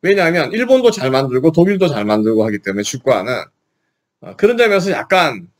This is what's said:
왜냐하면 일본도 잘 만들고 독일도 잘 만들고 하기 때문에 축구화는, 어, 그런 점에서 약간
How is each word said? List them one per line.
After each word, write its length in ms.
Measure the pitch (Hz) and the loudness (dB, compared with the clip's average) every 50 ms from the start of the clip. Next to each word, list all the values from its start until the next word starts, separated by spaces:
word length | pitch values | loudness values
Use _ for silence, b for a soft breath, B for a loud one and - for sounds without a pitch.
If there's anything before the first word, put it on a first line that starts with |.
왜냐하면 500 | - 175 202 202 175 160 170 175 147 123 | 0 0 0 2 2 0 0 0 -2 -2
일본도 400 | 180 220 254 240 262 262 240 233 | -2 -4 0 2 2 4 4 2
잘 180 | - 202 143 131 | 0 0 -4 -2
만들고 420 | 131 131 135 131 123 131 131 165 | 0 0 -2 0 -2 0 0 2
독일도 360 | 160 170 170 185 202 190 185 | 2 4 2 2 2 0 0
잘 180 | 175 139 110 104 | 0 0 -2 -2
만들고 400 | 104 107 107 107 110 113 107 107 | 0 0 0 0 0 2 2 0
하기 140 | 113 104 98 | 0 -2 -4
때문에 240 | _ 101 98 101 104 | _ -6 -4 -4 -6
축구화는, 500 | - - 131 _ 135 123 101 92 117 127 107 78 _ _ _ _ _ _ _ _ _ _ _ _ _ _ _ | -6 -8 -6 _ 0 0 0 -2 -4 -6 -6 -8 _ _ _ _ _ _ _ _ _ _ _ _ _ _ _
어, 140 | - - 95 | -20 -20 -4
그런 200 | - - 214 240 | 0 2 2 4
점에서 340 | 233 240 220 202 196 175 196 | 4 2 2 2 0 0 -2
약간 560 | 185 - - - 196 185 175 151 120 101 85 - _ | -4 -4 -2 0 0 2 2 0 -2 -6 -14 -20 _